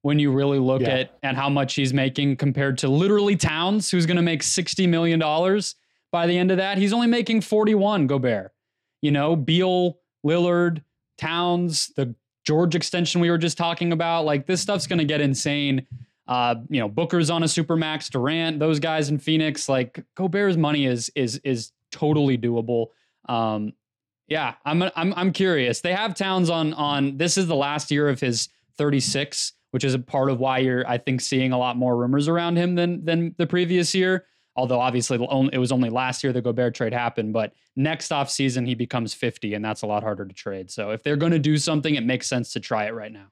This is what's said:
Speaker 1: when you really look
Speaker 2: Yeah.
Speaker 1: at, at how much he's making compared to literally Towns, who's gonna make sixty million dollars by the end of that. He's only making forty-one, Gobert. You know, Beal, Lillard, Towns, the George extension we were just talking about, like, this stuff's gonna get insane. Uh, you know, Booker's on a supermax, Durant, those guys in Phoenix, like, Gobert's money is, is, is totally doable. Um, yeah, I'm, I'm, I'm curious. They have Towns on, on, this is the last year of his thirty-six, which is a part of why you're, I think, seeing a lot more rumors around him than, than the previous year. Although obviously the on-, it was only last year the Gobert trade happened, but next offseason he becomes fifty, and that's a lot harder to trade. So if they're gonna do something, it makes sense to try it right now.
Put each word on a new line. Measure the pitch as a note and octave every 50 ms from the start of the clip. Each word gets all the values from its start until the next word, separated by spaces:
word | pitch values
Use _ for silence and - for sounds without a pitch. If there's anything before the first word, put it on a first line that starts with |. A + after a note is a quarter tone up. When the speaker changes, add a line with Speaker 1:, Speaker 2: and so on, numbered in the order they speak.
Speaker 1:
when | - C#3+ D3 D3+
you | C#3+ C#3+
really | C3 C3+ C#3 C#3 C#3 C#3
look | B2+ B2+ C3 C3
Speaker 2:
Yeah. | B2+ A#2+
Speaker 1:
at, | C3 B2+ C3 - - _
at | - C3+ C3
how | C3+ C3+ C#3+
much | C#3+ C#3+ C#3 B2+ -
he's | C#3+ C#3 C3 C3
making | C#3 C3 C3+ C3 - C#3+ C#3+ C3+
compared | - D3 C#3+ B2+ - C#3 C#3 C3 -
to | - C3+
literally | C3+ D3+ F3+ G3+ G#3 G3+ G3+ G3+ G3+
Towns, | - - E3+ D#3 D#3+ E3+ F#3+ G#3 G#3+ F#3 -
who's | - F3+ E3
gonna | D#3+ F3+ F3
make | E3+ E3+ E3 C#3+
sixty | - - - F#3 F3 - - - F#3 F3
million | E3+ E3 E3+ E3+ E3 D#3+
dollars | D#3+ D3+ D3+ D#3+ F3+ F#3+ G3 G#3 F#3 - - _ _ _ _ _ _ _
by | - E3+ E3+
the | F3 F3 F3+
end | F3+ F#3
of | F#3+
that. | F3+ F#3+ G3 G3+ F#3+
He's | G3+ G3
only | G#3+ A#3+ A#3+
making | A#3 A#3 A#3+ A#3 - A3+ A3
forty-one, | - - G#3+ G#3+ G#3+ G#3+ A3 G3+ G3 G#3 G#3+ F#3+ D3
Gobert. | B2+ C#3+ C#3 B2+ B2 A2+ G2 F#2 F#2+ _ _ _ _ _ _ _ _ _ _
You | - D3
know, | D3 C#3 C#3+ D#3 E3+
Beal, | D#3+ C3 A2+ D#3+ F3 F#3 F#3 F3+ F3+ F3+ F3 - _ _ _ _ _ -
Lillard, | D3 E3 F3 F3 F3 F3 F3 F3 F3 E3 D3+ - _ _ _ _ _ _ -
Towns, | - D#3+ E3 E3+ F3 F3 F3 F3 F3+ E3+ D#3 - - - _
the | - C3+ B2 A#2 _ _ _ _ _ _
George | - D3+ D#3+ F3 E3+ D#3
extension | F3 C#3 - - F3 - - - F3
we | E3+ E3+
were | E3+
just | E3 E3 E3+ - -
talking | E3+ E3+ E3+ - F3 E3+
about, | E3+ D#3+ E3+ E3 E3+ E3+ D#3
like, | D#3 D3 C#3+ C#3+
this | - F#3 E3+
stuff's | - - G3+ F3 -
gonna | - F#3 E3+ D#3
get | C#3+ D3+ D3
insane. | D3 C#3 C3+ C3 - D3 C#3+ D3 C#3+ C#3+ C3+ C3 B2+ _ - - - _ _ _ _
Uh, | - B2 B2 A#2+ A#2+ A#2+ A#2 A2+ -
you | D#3 C3
know, | A2+ G2+
Booker's | G#2 D#3 E3+ E3 F3+ F3 D#3+ D#3
on | E3+ E3
a | E3
supermax, | D#3 - E3+ D#3+ D3+ E3 D#3+ D#3 D#3 D#3 D3+ - -
Durant, | - B2+ A#2+ C#3+ D#3 E3 E3 E3 D#3+ D3
those | D3+ D#3+ D#3 D3
guys | D3 E3 D#3+ D#3 D3+ C#3
in | D3+ C#3
Phoenix, | - D#3+ D#3+ D#3+ D#3 D#3 D3 D3+ - -
like, | C3+ C3 B2+ B2 - - - _ _
Gobert's | - F#3+ F#3 E3 G3+ G#3 G3 F3+
money | D#3+ D3+ D3 D3+ D3 C#3
is, | C3 B2 A#2 A2+ - _
is, | - C3 A#2 G#2+ - _
is | C#3 B2+ A#2 A2 - _ _ _ _
totally | - - D#3+ D3+ D3+ D3+ C#3+ C3+ C3 A#2
doable. | A2 A#2+ A#2 A#2 A2+ A#2 B2 A#2 A2+ - _ _ _ _ _ _ _ -
Um, | A#2+ A#2 A2+ A2 G#2+ G#2+ G#2+ G#2+ - _ _ _ _ _ _ _ _ _ _ _
yeah, | D3 D#3 C#3+ A#2 - _ _
I'm, | D3 D#3 E3+ F3+ F#3+ -
I'm, | E3+ E3 F#3+ F#3+
I'm | F3 F3+ F#3+
curious. | D#3+ - F#3+ F#3+ E3+ C#3+ B2+ B2 A2+ -
They | - F3
have | F#3 G3 A3 A3+ F3+
Towns | - G3 F#3+ F#3+ F#3 F3+ E3
on, | E3+ E3 D#3+ D3+ D#3+
on, | - D3 D3 C#3+ C#3 C#3 C#3 C#3 C#3
this | E3+ F3 -
is | G3 F#3+ E3
the | E3
last | C#3 C#3 C#3+ D3 D3+ - -
year | D3+ C#3+ D3 D3
of | C3 A#2+
his | C#3+ B2+ A#2+ A2 - - _ _ _ _ _ -
thirty-six, | D3 D3 C3+ C3+ B2 - - C#3 C#3+ C#3+ - - - - _ _ _ _
which | - B2+ C3+
is | C3+ B2+
a | C3
part | B2 - - C#3 C3+ C#3
of | C3 A#2+
why | C3 C3 C3 C3
you're, | C3 C3 B2+ B2 B2 A#2+
I | B2 A#2+
think, | - - C3 B2+
seeing | - - C#3 C3 C3 B2+
a | B2+ B2
lot | B2 B2+ A#2+
more | B2 B2+ B2 A#2+
rumors | A#2 A#2+ B2 C3+ C#3+ C#3+ D#3
around | E3+ E3+ E3+ E3+ F3
him | E3+ F3 F3 F3
than, | F3 F3 F3 F3 - D#3
than | E3 E3 E3 E3+ E3 -
the | - E3+
previous | D#3 - F3+ F3+ E3+ F#3 F3+ F3 E3 -
year. | F#3+ F#3 F#3 F#3 F#3 - _ _ _ _ _ _
Although | B2+ B2+ B2 B2+ A#2+
obviously | B2 B2+ A#2+ B2 A#2 - B2+ A#2
the | A#2+
on-, | - C#3 C3+ C3 C3+
it | - B2+
was | B2+ B2
only | C3+ B2+ B2 A#2
last | A2+ B2+ B2+ B2+ B2+ - -
year | C3+
the | A#2+ B2
Gobert | A#2+ B2 A2 B2 B2 A#2+ A2+
trade | - B2 A2
happened, | A#2 A#2+ A#2+ A#2+ - - A2 G#2+
but | G#2+ A2+ G#2+ G2+ _ _ _ _ _
next | C3+ C3+ D3+ D#3+ - - -
offseason | D#3+ C#3+ C#3+ - - - C#3 C3+ A#2+ C3 B2
he | B2 B2
becomes | A2+ B2 - - B2 A#2 G#2+ -
fifty, | - - A#2 - - - G#2 G#2
and | G#2 G#2+
that's | A2 G#2+ -
a | -
lot | G#2+ G#2+ G#2+
harder | G#2 G#2+ G#2 - G2+
to | F#2+ F#2+
trade. | - - G2+ G2 F#2+ F#2 F2+
So | - - G#2 G#2
if | A2 A2+ _
they're | D3 D3+
gonna | C#3+ D#3+ E3+ E3+ D#3+
do | C#3 D3+ D3+
something, | D3+ - E3+ D#3 D3+ C#3 D#3+ D3
it | C3+ A2+
makes | A#2+ B2+ A#2+ -
sense | - C3+ B2 A#2+ - -
to | B2
try | - - A#2+ G#2+ G#2+
it | G#2+
right | A2+ A#2 G#2+ A2
now. | A2 G2+ G2 G2